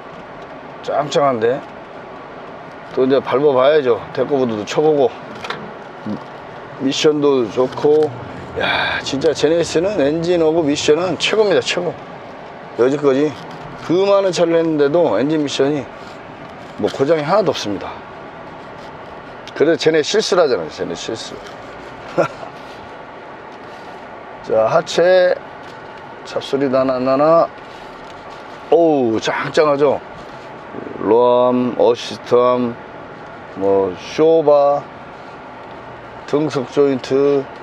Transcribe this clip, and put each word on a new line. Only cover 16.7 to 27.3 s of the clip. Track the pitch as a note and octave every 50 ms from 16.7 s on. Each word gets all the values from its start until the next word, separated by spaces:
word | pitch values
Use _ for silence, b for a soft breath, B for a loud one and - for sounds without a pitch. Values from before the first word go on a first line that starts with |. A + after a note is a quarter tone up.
| - -
뭐 | G#2 F#2+
고장이 | - - C#3 D3 E3 D#3
하나도 | D3 D3 F#3+ A3 G3 D#3
없습니다. | A#2+ - - G#2 G2+ E2+ - - - - - - - - - - - - - - - - - - - - - - - - - - - - - - - - - - -
그래서 | - - D#3+ E3
쟤네 | - - D#3+ D#3+ D#3
실수를 | C#3 - - A3 G#3 - G3+ F3+ E3
하잖아요. | C#3 A#2 F2+ D#2+ D#2
쟤네 | - - F2+ F2 E2+
실수. | - - - A2+ A2 - - - - - - - - - - - - - - - - - - -
<laughs> | - - - - - - - - - - - - - - - - - - - - - - - - - - - - - - - - - - - - - - - - - - - - - -
자, | - A2+ A2 A2
하체 | A2+ D3 E3+ E3+ - - F3 E3+ F3+ F#3 F#3 F3+ F3+ - - - - - - - - - - - - - - - - - - -
잡소리도 | - - A#2 - - - C3+ C#3+ C3 B2+
하나 | C3 C3 C3+ B2+
안 | B2+ B2+
나나. | C3 C3+ C3+ D3 D#3+